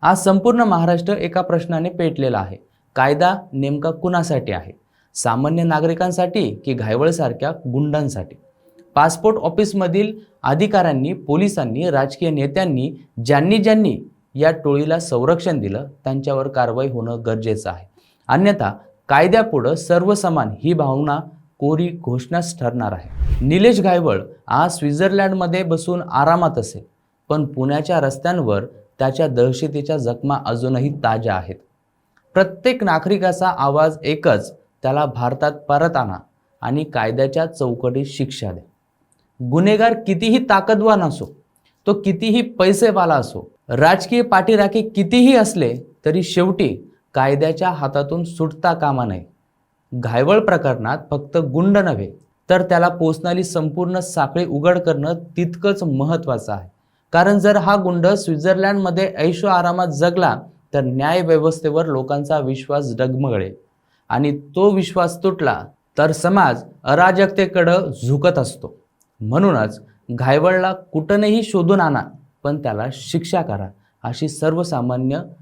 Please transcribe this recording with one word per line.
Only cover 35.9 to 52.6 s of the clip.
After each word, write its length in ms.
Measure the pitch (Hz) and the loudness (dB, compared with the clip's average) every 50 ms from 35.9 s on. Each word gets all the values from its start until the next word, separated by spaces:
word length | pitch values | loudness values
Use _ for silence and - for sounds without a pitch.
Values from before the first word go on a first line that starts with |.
| 170 | 0
आणा 200 | 135 120 104 92 87 - _ _ _ _ _ _ _ | -2 -4 -4 -6 -10 -14 _ _ _ _ _ _ _
आणि 220 | - 117 131 151 156 | -6 -4 -4 -4 -4
कायद्याच्या 600 | 147 - 123 110 113 117 127 135 139 139 160 160 | -4 -4 -2 -2 -2 0 0 0 0 0 -2 -2
चौकटीत 600 | 165 165 - 139 123 120 120 127 123 120 135 139 | -2 -4 -4 -4 -4 -2 -2 -4 -2 -2 -2 -4
शिक्षा 440 | 143 - - 135 - - - 113 98 | -4 -6 -6 -6 -6 -6 -8 -8 -8
द्या. 120 | 87 87 - _ _ _ _ _ _ _ _ _ _ _ _ _ _ - | -10 -10 -14 _ _ _ _ _ _ _ _ _ _ _ _ _ _ -10
गुन्हेगार 540 | 127 120 131 165 185 202 214 214 220 233 226 - - | -6 -2 0 2 4 4 4 4 4 2 2 0 -2
कितीही 360 | 190 190 170 214 226 214 - 254 | -2 -2 0 2 2 2 2 2
ताकदवान 580 | - 208 196 196 - 220 202 214 220 214 196 | 2 2 2 2 2 2 2 4 4 4 4
असो, 240 | 175 151 - - - - - - _ _ _ _ _ _ _ _ _ | 2 0 -4 -6 -10 -12 -14 -18 _ _ _ _ _ _ _ _ _
तो 60 | 208 202 | -2 -2
कितीही 460 | 202 - 196 180 - 220 220 208 240 233 240 | 0 0 -2 -2 0 0 0 2 2 0 -2
पैसेवाला 640 | - - 185 190 202 190 233 220 202 202 180 165 156 | -2 2 2 2 4 4 4 4 4 2 2 2 2
असो, 260 | 135 117 - - 92 - - _ _ _ - | 0 0 -4 -8 -14 -14 -16 _ _ _ -4
राजकीय 520 | 120 123 147 160 190 190 - - 240 240 | 0 4 4 4 4 4 0 0 0 0
पाठीराखे 600 | 240 240 202 190 185 208 226 202 202 196 - 226 220 | 2 4 2 2 4 4 4 4 2 2 2 -2 -2
कितीही 480 | 220 - 196 196 - 240 247 247 262 269 | -2 -2 -2 0 2 4 6 8 8 8
असले, 380 | 233 214 214 - 180 143 117 120 123 - - _ _ - | 6 4 2 0 0 -2 -2 -2 -6 -10 -16 _ _ -2
तरी 180 | 151 156 185 175 | 0 0 0 -2
शेवटी 520 | - - 180 175 190 190 - 190 131 - 127 - - _ _ _ _ - | 0 0 2 2 2 2 0 0 0 -2 -4 -10 -18 _ _ _ _ -2
कायद्याच्या 540 | - 131 139 143 143 156 160 160 165 185 185 | 0 2 2 2 2 0 0 0 -2 -2 -2
हातातून 540 | 170 147 143 135 - 143 143 139 160 175 170 | -2 -2 -4 -4 -2 -4 -4 -2 -4 -6 -6
सुटता 500 | 170 - - 160 156 151 - - 175 165 | -8 -6 -4 -4 -4 -4 -2 -2 0 0
कामा 320 | 170 156 143 135 127 120 | 0 0 -2 0 -2 -2
नये. 180 | 110 95 90 82 - _ _ _ _ _ _ _ _ _ _ _ _ | -4 -6 -8 -10 -14 _ _ _ _ _ _ _ _ _ _ _ _
घायवळ 480 | - 127 123 113 117 120 135 160 202 220 | -8 -8 -6 -2 0 0 2 4 4 4
प्रकरणात 580 | 214 208 180 156 156 139 123 117 110 113 139 160 - - | 4 2 0 2 0 0 -2 -2 -2 -4 -4 -6 -6 -6
फक्त 260 | 151 143 143 - - 170 160 | -8 -8 -6 -4 -2 -2 -2
गुंड 340 | 135 127 156 175 196 202 | 0 0 0 2 4 4
नव्हे, 320 | 202 190 175 135 101 101 - - - _ _ _ _ _ - | 4 2 2 -2 -4 -6 -8 -12 -16 _ _ _ _ _ 0
तर 120 | 180 185 | 2 2